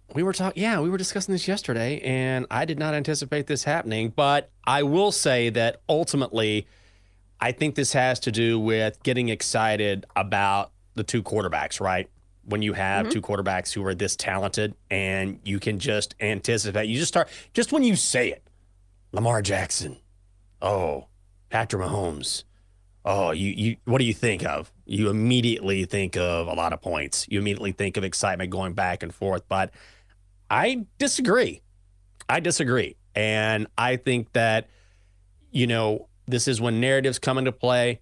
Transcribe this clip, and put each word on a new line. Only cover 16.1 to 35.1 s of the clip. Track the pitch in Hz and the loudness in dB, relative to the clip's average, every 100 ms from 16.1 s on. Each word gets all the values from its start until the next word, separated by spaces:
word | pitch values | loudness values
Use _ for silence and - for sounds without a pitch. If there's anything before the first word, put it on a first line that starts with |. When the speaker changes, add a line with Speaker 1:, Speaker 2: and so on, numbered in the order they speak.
| - | -4
Speaker 1:
anticipate, | 107 98 - 113 104 104 110 | -4 -2 -2 -2 0 -2 -2
you | 123 | -2
just | 165 | 0
start, | 175 - - - | 0 0 -4 -4
just | - 226 | -2 2
when | 294 | 2
you | 240 190 | 4 4
say | - 123 107 | 2 0 0
it, | - - _ _ _ _ _ _ | -4 -14 _ _ _ _ _ _
"Lamar | 104 117 110 | -2 2 2
Jackson, | 98 95 87 - 76 - _ _ _ _ _ _ | 0 -2 -2 -6 -6 -12 _ _ _ _ _ _
oh, | 95 98 82 69 - _ _ _ _ | -2 0 -2 -4 -10 _ _ _ _
Patrick | 113 113 98 | -4 -2 -2
Mahomes, | 92 104 87 73 - - - _ _ _ _ _ - | -2 -2 -2 -4 -6 -8 -10 _ _ _ _ _ -2
oh," | 98 85 | 0 0
you, | 80 98 | 0 -2
you, | - 110 - | 0 -2 -2
what | 120 131 | 0 2
do | |
you | 120 | 2
think | - 117 95 | 0 -2 -2
of? | 80 73 - - | -4 -6 -8 -18
You | - 101 104 | -6 0 0
immediately | 107 117 123 117 110 95 95 90 | 2 2 4 2 0 0 -2 0
think | 101 92 90 | -2 -2 0
of | 87 85 85 | 0 0 -2
a | |
lot | 80 85 | -2 -2
of | 80 | -4
points. | 92 78 71 - - | -4 -4 -4 -6 -4
You | 98 | -2
immediately | 104 98 101 | -2 -2 -4
think | 92 98 101 | -2 -4 -2
of | |
excitement | 95 - 101 90 92 | -4 -2 -2 -2 -4
going | 92 95 | -4 -4
back | 98 92 87 | -2 -2 -4
and | 82 | -8
forth, | - 95 90 - | -6 -2 -2 -2
but | 95 95 - - - _ _ _ _ - | -2 -2 -6 -20 -20 _ _ _ _ -2
I | 110 220 254 196 - | 2 2 0 -6 -4
disagree. | 285 - 254 240 104 - _ _ _ _ _ - - | -2 0 2 4 2 -4 _ _ _ _ _ -10 -2
I | 151 | 0
disagree. | 170 - 127 123 87 - _ | 0 0 2 2 0 -6 _
And | 104 107 107 110 107 107 - | -2 0 2 2 0 -2 0
I | 123 127 | 0 0
think | 135 123 113 | 0 -2 0
that, | 117 113 110 - - _ _ _ | 0 2 2 -2 -14 _ _ _